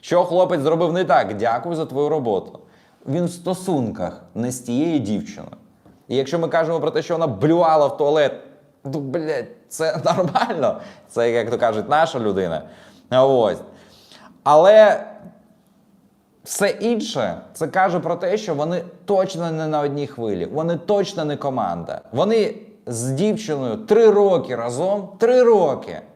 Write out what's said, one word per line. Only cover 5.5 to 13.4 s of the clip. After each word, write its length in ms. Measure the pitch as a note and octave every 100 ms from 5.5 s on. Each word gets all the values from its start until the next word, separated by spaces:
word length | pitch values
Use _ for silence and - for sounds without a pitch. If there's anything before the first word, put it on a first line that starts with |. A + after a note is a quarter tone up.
| - _ _ _ _ _
І 80 | A#2+
якщо 220 | C3+ F3
ми 100 | E3
кажемо 320 | E3 D#3+ E3
про 100 | D3+
те, 120 | D3+
що 120 | D#3
вона 120 | E3 D#3+
блювала 600 | G2 D3 E3+ E3 D#3+ C#3
в 100 | C#3
туалет, 360 | C#3+ D#3 C#3+ - - - _ _
ну, 160 | C#3+ D3
блядь, 480 | C#3 D3+ D#3 C#3+ A#2 - _
це 320 | - D#3+ -
<laughs> 40 |
нормально. 760 | E3 F3 F3+ - B3 F3+ A#2+ - - - _
Це, 220 | - A#2
як 200 | A#2 A2
то 80 | A#2
кажуть, 300 | A#2 G#2+ G2+
наша 320 | D3 D#3+ C3
людина. 420 | A2 F#2+ F2+ D#2+ - - - - _
Ось. 480 | B2+ C3+ C3